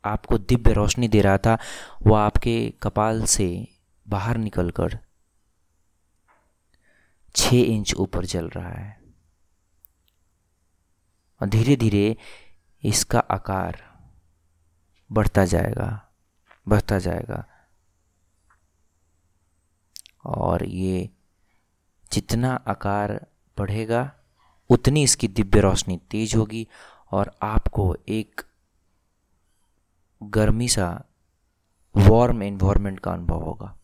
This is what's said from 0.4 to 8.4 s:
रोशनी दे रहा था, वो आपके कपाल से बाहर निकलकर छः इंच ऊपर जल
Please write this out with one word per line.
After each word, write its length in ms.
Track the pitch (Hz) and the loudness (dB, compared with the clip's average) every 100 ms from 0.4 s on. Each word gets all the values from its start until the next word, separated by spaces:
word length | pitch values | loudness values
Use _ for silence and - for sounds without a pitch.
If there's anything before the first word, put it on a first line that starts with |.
| 98 123 110 | 0 4 4
रोशनी 340 | 104 104 - 120 | 4 0 0 2
दे 140 | 107 | 4
रहा 160 | 98 98 | 4 4
था, 200 | 113 113 - - - - 104 | 2 0 -4 -16 -16 2 4
वो 60 | |
आपके 600 | 107 104 - 120 117 113 - | 6 4 2 0 -2 -4 -4
कपाल 420 | 104 - 107 113 | -4 0 0 0
से 420 | 110 - 92 90 117 _ _ _ 110 | 0 0 0 -4 -10 _ _ _ -6
बाहर 300 | 101 104 117 | -4 -2 -4
निकलकर 640 | 107 - 87 - 85 110 - _ _ _ _ _ _ _ _ _ _ _ _ _ _ _ _ _ _ _ _ _ - | -4 -2 -4 -2 -4 -6 -14 _ _ _ _ _ _ _ _ _ _ _ _ _ _ _ _ _ _ _ _ _ -8
छः 220 | - - 123 | -2 2 4
इंच 360 | 120 110 101 | 4 0 -4
ऊपर 320 | - 95 90 | -4 -4 -4
जल 240 | 92 90 | -4 -6